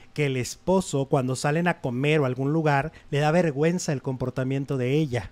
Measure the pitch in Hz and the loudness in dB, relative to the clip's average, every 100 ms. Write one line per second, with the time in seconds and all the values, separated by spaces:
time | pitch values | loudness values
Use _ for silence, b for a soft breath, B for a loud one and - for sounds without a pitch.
0 | B - 143 131 117 - - 190 180 139 | B -4 -2 0 -4 -6 0 0 2 -2
1 | 135 143 127 127 147 156 175 165 135 123 | 0 0 0 0 0 0 0 -2 -2 -2
2 | 147 156 131 127 139 160 151 139 151 b | 2 2 2 0 0 0 2 2 0 b
3 | b 143 151 170 170 135 160 175 - 135 | b 0 2 4 2 2 0 0 -2 -4
4 | - 131 127 - 131 135 139 139 123 147 | -4 -4 -4 -4 -2 -2 -2 -2 0 2
5 | 156 120 - | 0 -2 -6